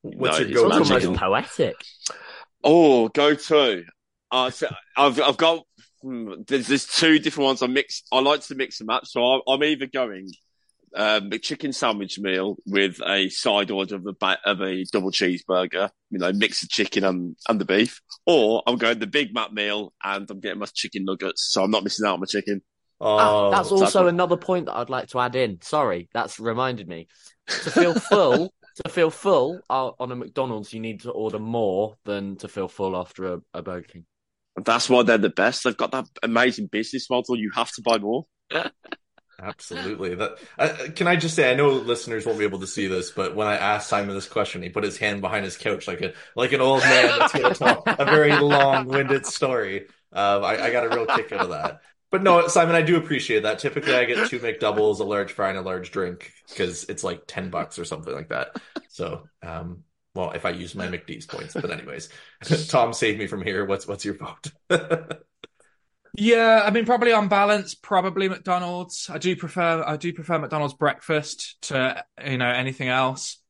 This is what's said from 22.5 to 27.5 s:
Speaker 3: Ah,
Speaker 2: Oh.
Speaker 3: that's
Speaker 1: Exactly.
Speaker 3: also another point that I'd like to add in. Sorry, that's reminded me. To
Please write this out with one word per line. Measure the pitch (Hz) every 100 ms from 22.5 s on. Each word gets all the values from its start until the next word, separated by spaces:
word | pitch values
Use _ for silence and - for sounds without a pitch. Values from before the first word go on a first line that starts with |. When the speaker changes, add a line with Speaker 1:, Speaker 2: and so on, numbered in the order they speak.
| 98 _ _ _ _
Speaker 3:
Ah, | 107 107 214 208 202
Speaker 2:
Oh. |
Speaker 3:
that's | 196 180
Speaker 1:
Exactly. | 196
Speaker 3:
also | 196 202 180
another | 175 175 175
point | - 180 160
that | -
I'd | 120
like | 127 -
to | 127
add | 123
in. | 127 120 90
Sorry, | - 151 127 87 87
that's | 117 - -
reminded | 113 117 131 117 87
me. | 82 82 _ - _
To | -